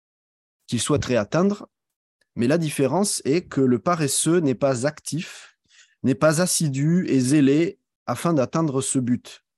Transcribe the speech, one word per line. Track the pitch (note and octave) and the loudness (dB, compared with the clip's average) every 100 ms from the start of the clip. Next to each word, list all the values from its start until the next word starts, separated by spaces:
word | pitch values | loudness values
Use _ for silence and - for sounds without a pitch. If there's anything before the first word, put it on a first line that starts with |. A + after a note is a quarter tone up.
| _ _ _ _ _ _ - | _ _ _ _ _ _ -6
qu'il | A#2 | -4
souhaiterait | - A2+ A2+ A#2+ | 0 -2 2 0
atteindre, | G#2 D#3 G3 G#3 - _ _ _ _ _ _ - | 0 0 0 -2 -10 _ _ _ _ _ _ -4
mais | A#2+ | 0
la | E3+ | 0
différence | D#3 - C3 E3 G3+ - | -2 0 0 0 -2 -4
est | - E3 - | -2 -4 -2
que | - | 0
le | C3 B2 | 2 2
paresseux | F3 E3+ C#3+ - D#3 F3 | 0 0 -2 -2 0 2
n'est | D3 | 0
pas | B2+ C#3 B2 C#3 | 0 0 0 -4
actif, | - - D3+ - - - _ _ _ _ _ | -6 -10 -10 -10 -16 -20 _ _ _ _ _
n'est | B2 | -2
pas | C3+ D#3 D#3 | 2 2 2
assidu | F3+ - D#3+ C3+ D3+ F3+ - | 0 0 -2 0 2 2 2
et | C3 | 2
zélé | B2+ D3+ C3+ C#3+ F3 - _ _ - | 4 4 4 4 0 -4 _ _ -8
afin | A#2+ E3+ | -4 0
d'atteindre | D#3+ - E3 D#3+ C3+ | 0 0 0 -2 -2
ce | C3 C3+ | -2 -4
but. | A#2+ A#2+ - - _ | -2 -4 -6 -20 _